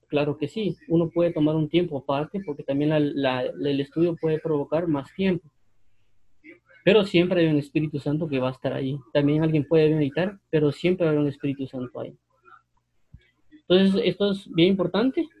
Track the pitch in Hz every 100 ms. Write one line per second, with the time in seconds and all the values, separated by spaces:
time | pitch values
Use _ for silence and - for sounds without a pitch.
0 | _ 147 147 147 147 226 208 - - 165
1 | 165 170 170 160 151 156 151 170 170 139
2 | - 139 156 202 196 143 143 139 151 156
3 | 147 - 135 127 123 - 143 139 143 160
4 | 170 165 160 156 160 151 139 156 175 143
5 | 131 - 190 175 - _ _ _ - _
6 | _ _ _ - - - _ - 175 214
7 | 196 170 180 180 165 147 143 156 156 147
8 | 147 151 165 135 127 127 135 131 135 143
9 | - 147 143 151 160 156 - 165 156 156
10 | 143 160 185 202 _ 156 147 - 170 180
11 | 160 151 147 135 143 135 135 131 123 123
12 | 123 147 _ _ _ - _ _ _ _
13 | _ - _ _ _ - - 185 196 190
14 | 185 - 202 196 - 160 180 190 175 190
15 | 262 294 311 _